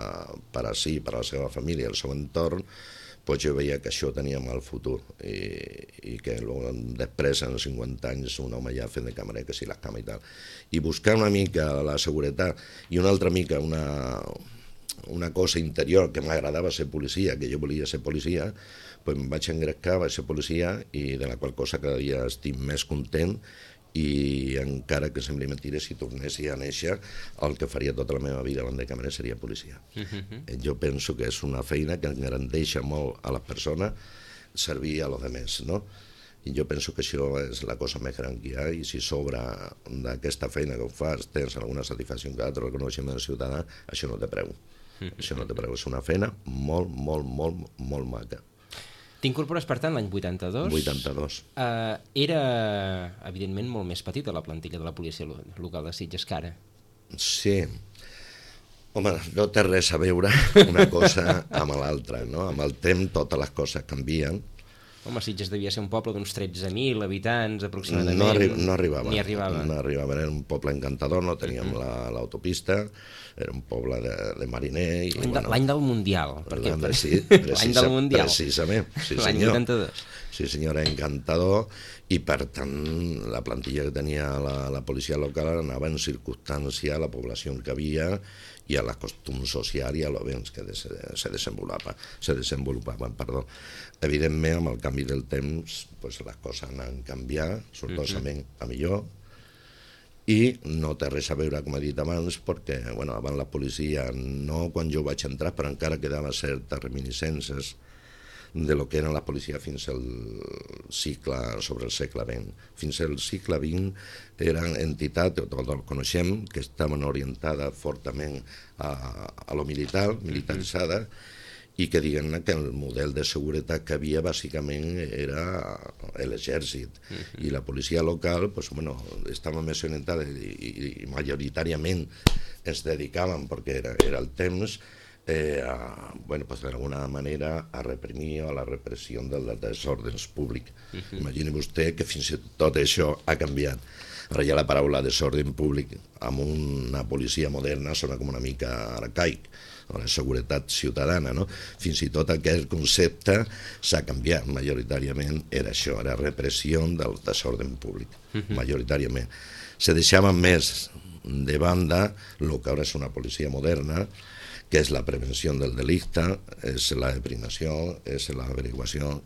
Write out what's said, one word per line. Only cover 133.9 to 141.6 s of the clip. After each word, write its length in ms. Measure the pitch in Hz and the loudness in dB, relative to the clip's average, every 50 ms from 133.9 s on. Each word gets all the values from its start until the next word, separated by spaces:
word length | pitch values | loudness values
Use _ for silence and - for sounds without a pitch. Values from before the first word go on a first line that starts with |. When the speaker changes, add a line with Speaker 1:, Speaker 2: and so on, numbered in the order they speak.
| 58 - - | 4 6 6
Speaker 1:
era 160 | - - 64 | 6 6 2
el 100 | 64 65 | 0 -4
temps, 500 | - - 90 90 90 92 104 113 - - - - - - - - - - - | -2 0 0 2 2 0 -2 -2 -4 -8 -12 -18 -20 -20 -20 -20 -20 -12 -4
eh, 360 | - 82 80 78 76 73 69 64 | 0 0 2 2 2 0 0 0
a, 480 | 62 64 60 60 60 55 - - - - - - | -2 -4 -4 -6 -8 -10 -10 -12 -12 -12 -12 -8
bueno, 200 | - 73 76 69 | -4 -4 -4 -4
pues, 140 | - 67 - | -4 -8 -6
d'alguna 460 | - 67 64 62 64 71 69 69 69 67 | -6 -6 -6 -4 -4 -4 -4 -4 -4 -4
manera 640 | 67 69 69 71 76 71 71 78 80 82 80 - | -4 -4 -4 -2 -2 -2 -2 -2 -2 -4 -4 -6
a 100 | - 65 62 | -10 -8 -6
reprimir 580 | 60 64 64 - - - 65 76 78 76 76 | -6 -6 -6 -8 -8 -8 -6 -6 -4 -4 -4
a 100 | 78 78 | -4 -4
la 140 | 71 67 65 | -4 -4 -4
repressió 560 | 62 65 67 - - 58 60 - - 58 60 64 | -4 -6 -6 -6 -8 -10 -10 -10 -8 -8 -6 -4
del 240 | 65 67 71 64 58 57 55 | -4 -4 -4 -2 -4 -4 -4
desordre 520 | 52 55 53 - - 71 69 60 55 57 57 58 - - - | -4 -4 -4 -4 -2 -2 -2 -2 -2 -6 -6 -6 -8 -10 -6
públic. 400 | - 73 62 57 60 - - - - - - | -4 -4 -4 -4 -6 -8 -10 -18 -20 -18 -12
Speaker 2:
Mhm. 280 | - 92 95 - - 95 | -10 -10 -10 -8 -6 -6
Speaker 1:
Imagini 300 | 76 69 64 71 78 76 | -4 -4 -2 -2 -2 0
vostè 420 | 73 76 | 0 -2